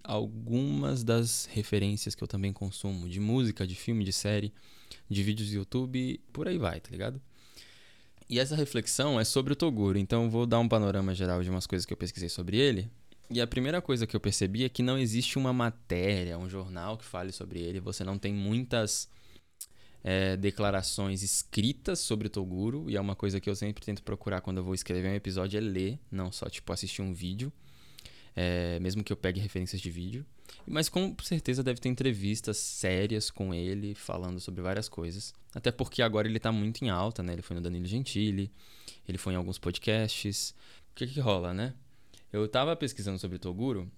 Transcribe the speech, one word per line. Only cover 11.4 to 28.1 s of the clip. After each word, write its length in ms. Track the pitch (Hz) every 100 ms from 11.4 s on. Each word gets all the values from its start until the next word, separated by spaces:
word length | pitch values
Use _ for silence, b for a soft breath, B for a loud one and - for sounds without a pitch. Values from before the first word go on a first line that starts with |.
de 60 | 90
umas 180 | 92 -
coisas 200 | 92 85
que 80 |
eu 20 | -
pesquisei 320 | 92 - 85
sobre 300 | - 90 104
ele. 320 | 143 101 113 - - - -
E 100 | 120
a 60 | 120
primeira 340 | 127 131 175
coisa 260 | - 127 110
que 80 |
eu 60 | 107
percebi 440 | 101 - 95 107
é 40 | 127
que 140 | -
não 160 | 123 135
existe 400 | 123 113 127 139
uma 140 | 131
matéria, 840 | 127 117 117 - 87 95 98 87 85
um 80 | 92
jornal 520 | 95 95 90 92 110
que 80 | -
fale 260 | 90 95
sobre 260 | - 92 90
ele, 220 | 85 92
você 240 | 90 95
não 140 | 95 98
tem 160 | 101
muitas, 760 | 101 98 113 131 120 107 - - b b b b - - b b b -
é, 300 | 92 95 95
declarações 880 | 98 - 101 98 92 - 98 98
escritas 760 | 98 - - - 110 - - 180
sobre 280 | - 110 104
o 40 |
Toguro, 600 | 101 92 92 107 143 160
e 60 | 101
é 40 |
uma 160 | 98 101
coisa 240 | 101 95
que 80 | 104
eu 80 | 101
sempre 260 | 104 104
tento 200 | - 101
procurar 400 | - 104 - 92
quando 160 | - 92
eu 60 |
vou 100 | 90
escrever 340 | 92 - 90 95
um 60 |
episódio, 420 | 101 98 92 95 104
é 40 |
ler, 380 | 110 92 95 143 -
não 200 | 95 92
só, 160 | - 92
tipo, 240 | - -
assistir 260 | 92 95 -
um 140 | 95
vídeo, 360 | 87 90 101 135 - B B B B B